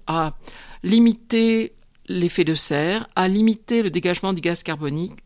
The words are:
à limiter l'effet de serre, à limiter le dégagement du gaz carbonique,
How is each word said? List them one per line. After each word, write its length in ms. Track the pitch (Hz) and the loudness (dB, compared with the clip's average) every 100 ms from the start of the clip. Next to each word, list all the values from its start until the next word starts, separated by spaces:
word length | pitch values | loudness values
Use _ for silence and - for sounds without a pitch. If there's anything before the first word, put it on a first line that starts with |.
| - | -4
à 280 | 165 156 - - - - - | -2 -4 -6 -18 -20 -20 -8
limiter 920 | 185 226 233 226 - 226 226 226 - - _ _ - | 2 4 4 2 -2 0 2 2 -2 -10 _ _ -8
l'effet 360 | 185 175 - | -2 0 2
de 100 | 160 | 0
serre, 540 | 156 - 143 160 214 - - | 0 -2 -2 0 -2 -4 -2
à 100 | 185 | 0
limiter 560 | 202 220 220 - 233 | 4 2 2 -2 0
le 80 | 202 | 0
dégagement 420 | 175 175 175 196 | -2 -2 -2 -4
du 80 | 180 | -2
gaz 220 | 170 170 | -4 -4
carbonique, 560 | - 151 147 151 180 - | -6 -6 -4 -4 -6 -12